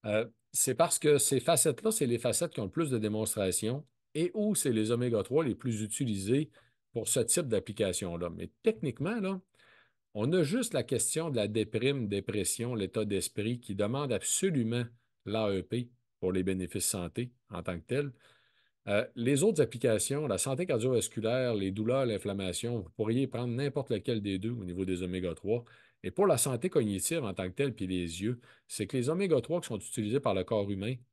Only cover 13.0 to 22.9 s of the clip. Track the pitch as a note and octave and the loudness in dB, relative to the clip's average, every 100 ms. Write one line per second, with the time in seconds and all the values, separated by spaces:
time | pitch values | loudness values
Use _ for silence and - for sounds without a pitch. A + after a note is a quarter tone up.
13 | G#2 G2 - - G#2+ A#2+ - G2 G#2 C3+ | 0 -2 -2 -4 -2 -4 -6 -2 0 0
14 | C#3+ G#2 - - F#3+ D3 A2+ A#2+ A#2 - | 0 -2 0 0 2 2 2 0 -4 -10
15 | _ _ - A2 G#2+ G2 F2 A#2+ A#2+ _ | _ _ -4 0 2 0 -2 -4 -4 _
16 | _ _ F#2 F#2 F#2 F#2 F2+ G2+ - G2 | _ _ 0 2 0 0 -2 -2 -2 -2
17 | F2 - B2 _ _ F#2 E2 F2 - C3 | -4 -6 -6 _ _ -8 -6 -6 -2 -2
18 | C#3+ - _ _ _ _ _ _ - G2+ | -2 -8 _ _ _ _ _ _ 0 0
19 | - - A#2+ C#3 G3 D#3+ - A#2+ B2 G#2+ | 0 -2 2 4 4 4 0 2 2 2
20 | - C#3 D3+ F#2+ C#3 C3+ F3+ B2 B2 A#2+ | 0 -2 0 0 0 -2 0 0 2 2
21 | - - A2 B2+ B2+ G#2+ F#2+ G2 A2 C3+ | 0 -2 0 2 2 0 0 0 0 2
22 | B2+ G2+ G2+ G2 F#2+ F2 A#2 A#2+ F2 | 2 0 -2 -2 -2 -2 -4 -4 -6